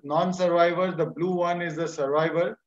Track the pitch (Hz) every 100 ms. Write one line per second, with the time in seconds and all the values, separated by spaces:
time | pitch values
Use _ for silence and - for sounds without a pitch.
0 | 139 151 185 180 180 170 175 175 185 165
1 | 165 147 180 180 175 175 170 151 160 156
2 | 139 147 160 156 190 226